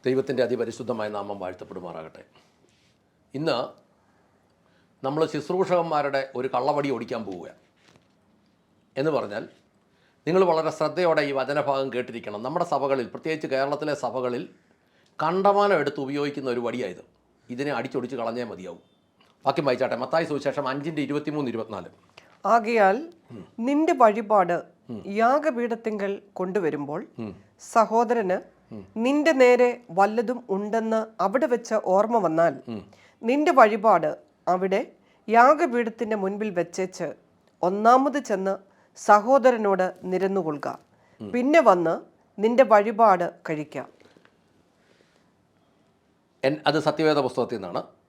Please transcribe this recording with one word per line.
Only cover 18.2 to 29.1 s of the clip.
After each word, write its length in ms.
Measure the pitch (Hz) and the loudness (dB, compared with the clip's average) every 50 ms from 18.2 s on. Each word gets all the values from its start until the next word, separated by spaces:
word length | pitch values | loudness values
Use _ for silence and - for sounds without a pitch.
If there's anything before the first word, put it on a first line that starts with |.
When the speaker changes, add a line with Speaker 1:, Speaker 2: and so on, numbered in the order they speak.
Speaker 1:
കളഞ്ഞേ 240 | 113 117 117 123 120 110 | -6 -4 -4 -6 -8 -8
മതിയാവും. 320 | 95 87 92 90 85 90 _ _ _ _ _ _ _ _ _ _ _ _ _ | -10 -14 -14 -14 -14 -16 _ _ _ _ _ _ _ _ _ _ _ _ _
വാക്യം 200 | 139 135 - 151 135 | 0 0 0 0 0
വായിച്ചാട്ടെ, 300 | 127 120 139 120 131 117 | 0 0 0 -2 -2 -4
മത്തായി 240 | 127 131 - 165 170 - | -4 0 0 0 0 0
സുവിശേഷം 340 | 147 135 - 143 131 147 139 127 | -4 -4 -2 -4 -4 -2 -4 -4
അഞ്ചിൻ്റെ 300 | 131 143 143 170 160 147 139 | -4 -4 -6 -6 -4 -4 -4
ഇരുപത്തിമൂന്ന്, 440 | 131 147 147 147 156 147 151 143 123 | -4 -4 -4 -4 -4 -6 -4 -4 -4
ഇരുപത്തിനാല്. 380 | 110 113 110 - 107 95 85 - _ _ _ _ _ - _ _ _ _ - 196 220 | -4 -6 -8 -8 -10 -12 -12 -14 _ _ _ _ _ -20 _ _ _ _ 0 2 2
Speaker 2:
ആകയാൽ 420 | 233 214 214 240 226 202 190 196 254 320 339 - _ _ _ 123 | 2 2 0 2 4 4 4 4 0 -4 -10 -16 _ _ _ -18
Speaker 1:
ഉം. 80 | 208 175 - _ - 226 | -18 -18 -16 _ -6 -2
Speaker 2:
നിന്റെ 280 | 254 285 294 320 330 339 247 | 0 0 2 2 2 4 6
വഴിപാട് 540 | 247 214 208 226 226 202 214 202 180 170 175 156 - - _ _ _ - | 4 4 4 2 -2 2 2 2 4 2 0 -4 -4 -10 _ _ _ -14
Speaker 1:
ഉം. 80 | 120 104 87 190 - 104 | -14 -12 -10 -6 -2 0
Speaker 2:
യാഗപീഠത്തിങ്കൽ 920 | 226 240 269 302 294 311 254 233 240 233 233 226 226 220 214 208 196 196 196 196 - - _ - | 2 2 2 2 0 -2 -2 -2 -4 -4 -6 -6 -6 -6 -6 -4 -4 -6 -6 -8 -12 -18 _ -8
കൊണ്ടുവരുമ്പോൾ 640 | 185 185 185 208 175 156 143 143 143 135 147 175 - - _ - 113 | -6 -4 -2 -2 -2 -2 -4 -4 -8 -8 -8 -10 -10 -12 _ -12 -12
Speaker 1:
ഉം. 80 | 107 87 - - _ _ _ - - - | -12 -12 -16 -20 _ _ _ -20 -2 2
Speaker 2:
സഹോദരന് 640 | 233 214 - 220 226 240 220 240 233 208 180 180 214 - - _ _ _ _ - | 2 2 2 2 0 2 2 0 -2 0 -2 -2 -4 -4 -12 _ _ _ _ -18
Speaker 1:
ഉം. 80 | 214 190 - _ 220 226 | -18 -18 -12 _ -2 0
Speaker 2:
നിന്റെ 280 | 254 | 0